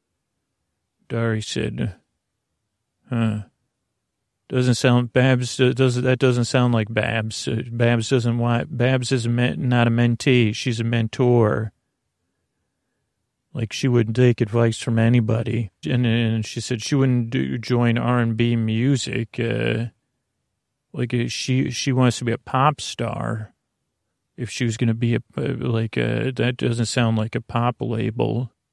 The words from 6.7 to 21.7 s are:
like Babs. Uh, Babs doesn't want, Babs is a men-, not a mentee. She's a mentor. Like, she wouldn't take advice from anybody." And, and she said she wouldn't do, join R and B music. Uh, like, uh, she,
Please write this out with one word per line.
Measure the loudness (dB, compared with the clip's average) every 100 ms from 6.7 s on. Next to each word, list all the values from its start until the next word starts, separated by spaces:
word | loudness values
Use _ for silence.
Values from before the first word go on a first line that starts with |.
| 2
like | 0
Babs. | -2 -2 -2 -4 -6 -4
Uh, | -4 -4
Babs | 0 2 2 2
doesn't | 0 2 0
want, | 0 -2 -4 -2
Babs | 0 0 0
is | -2 0
a |
men-, | 0 0 0 0
not | 2 4
a |
mentee. | 4 2 2 2 4 2
She's | 0 -4 -2
a |
mentor. | -2 -2 -2 0 4 4 4 2 -4 -10 _ _ _ _ _ _ _ _ _ _ _ _ _ _ _ _ _
Like, | -6 -6
she | -2 2
wouldn't | 2 2 4
take | 4 4
advice | 0 2 2 0
from | -2 2
anybody." | 4 4 2 -2 -2 -4 -6 _ -4
And, | 0 0
and | 0 0 -2 -4
she | -8
said | -6 -6
she | -2
wouldn't | 2 2 2 0
do, | -4 -4 -6
join | -2 0 2 0
R | 0 0
and | 0 0
B | 0 0
music. | 0 0 2 0 -2 -6 -6 -4
Uh, | -4 -2 -2 -2 -4 -10 _ _ _ _ _ _ _ _ _
like, | -8 -4
uh, | -2 -4
she, | -6 -2 0 0